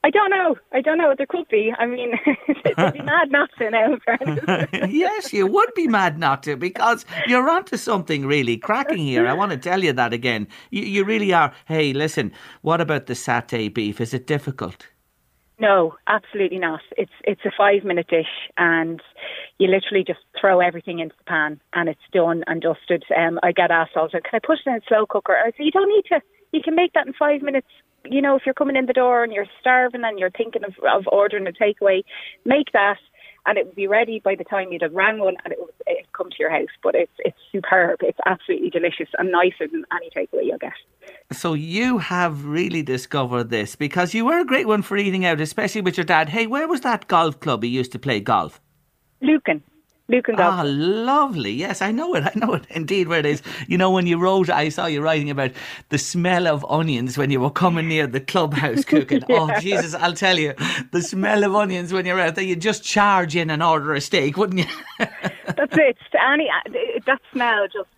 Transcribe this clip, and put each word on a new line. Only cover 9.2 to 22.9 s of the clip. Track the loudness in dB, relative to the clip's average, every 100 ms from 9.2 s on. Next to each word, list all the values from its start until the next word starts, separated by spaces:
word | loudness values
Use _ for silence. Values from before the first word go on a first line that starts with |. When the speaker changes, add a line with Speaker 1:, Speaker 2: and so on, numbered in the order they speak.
| 2
Speaker 2:
I |
want | 2 -2
to | -2
tell | -2 0
you | 2
that | 2 0
again. | 0 -2 -2 -6 -12 -8
You, | -8
you | -2 0
really | 0 0 2
are. | 4 2 -2 _
Hey, | 0 2
listen, | 0 -2 -2 -4 -6 -20 -8
what | -2 0
about | 0 -2 -2
the |
satay | -8 -2 -2 0 -4 -2
beef? | -2 -4 -4
Is | -4
it | -6 -2
difficult? | -4 -4 -8 -10 -10 -20 _ _ _ _ _ _ _
Speaker 1:
No, | 4 4 2 -2 -2
absolutely | -2 -2 -4 -2 -2
not. | -4 -6 -10 -6
It's, | -6 -4 -4
it's | -2
a | -4 2
five-minute | 4 4 2 -2 0
dish, | 0 0 -8 -10 0
and | 2 2 0 -6 -14 -16 -14 -12 -16 _
you | 2
literally | 2 2 0 0
just | -6 _ 0
throw | 4 4
everything | 4 0 -10 -8
into | -8 _
the | -4
pan, | -2 -2 -4 _
and | -2 -2
it's | -4 _
done | 0 2 0 -4
and | -2
dusted. | -2 -4 -2